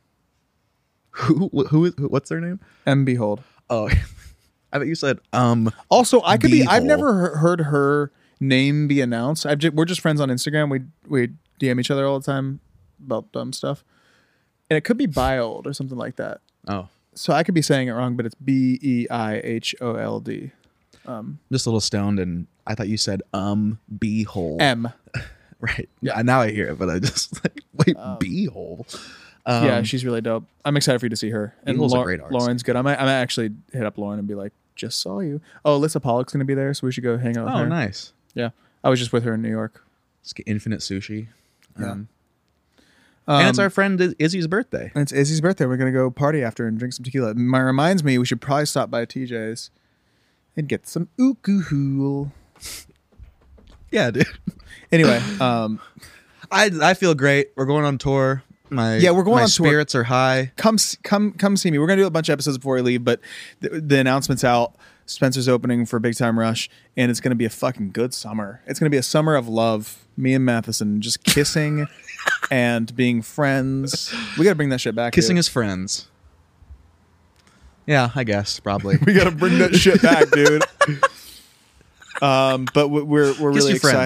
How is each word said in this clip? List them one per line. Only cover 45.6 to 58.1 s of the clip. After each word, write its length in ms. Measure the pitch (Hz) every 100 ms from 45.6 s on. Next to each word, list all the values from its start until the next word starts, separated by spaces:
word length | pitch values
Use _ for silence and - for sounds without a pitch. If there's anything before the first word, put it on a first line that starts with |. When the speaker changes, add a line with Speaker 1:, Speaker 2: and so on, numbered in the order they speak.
| 131
Speaker 2:
We're 120 | 127
gonna 140 | 131
go 200 | 131 131
party 320 | 120 143 156
after 240 | 117 - 117
and 100 | 110
drink 160 | 123
some 100 | 127
tequila. 300 | 127 135 113
My, 280 | 113 123 131
reminds 420 | 131 131 160 196
me, 160 | 147 127
we 80 | 123
should 140 | 120
probably 260 | - 143 147
stop 240 | 143 113
by 140 | 120 117
T 200 | 135 123
J's 460 | 117 110 117 - _ _ _ _ _ _ _ _ -
and 140 | 147
get 180 | - -
some 200 | 165 170 -
alcohol. 1120 | 262 254 - 202 147 143 139 135 139 139 143 - _ _ - - - _ _ _ - _ _ - - - -
Speaker 1:
Yeah, 220 | 220 127
dude. 160 | 110 156 - - - - - -
Speaker 2:
Anyway, 260 | 165 147 120 120
Speaker 1:
<laughs> 80 | 101
Speaker 2:
um, 400 | 127 117 110 107 - - - - _ _ -
Speaker 1:
I, 180 | 196 208 165
I 120 | 160
feel 220 | 185 180 147
great. 360 | 139 139 139 -
We're 100 | 135
going 200 | 147 147
on 120 | 135
tour. 460 | 139